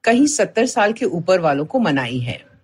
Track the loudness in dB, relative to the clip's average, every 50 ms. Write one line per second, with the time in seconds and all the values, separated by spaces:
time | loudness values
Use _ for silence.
0 | 2 2 4 4 4 2 2 -2 -2 -2 0 -2 -2 0 0 0 0 0 0 -2
1 | -4 -4 -4 -2 0 2 2 2 2 0 0 0 -4 -2 -2 0 0 2 0 0
2 | -2 -4 -6 -6 -6 -6 -8 -10 -14 _ _ _